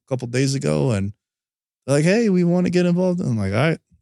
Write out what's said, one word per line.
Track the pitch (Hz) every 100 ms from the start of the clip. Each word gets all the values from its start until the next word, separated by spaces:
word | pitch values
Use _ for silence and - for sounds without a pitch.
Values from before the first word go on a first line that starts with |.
| -
couple | 127 123
days | 123 139 135
ago, | 147 151 139
and | 101 98 - _ _ _ _ _ _ -
they're | 143
like, |
"Hey, | 160 208 226
we | 180
wanna | 175 180 180
get | 175
involved." | 180 175 185 180
And | -
I'm | 110
like, | 95
"All | 104
right, | 156 - _ _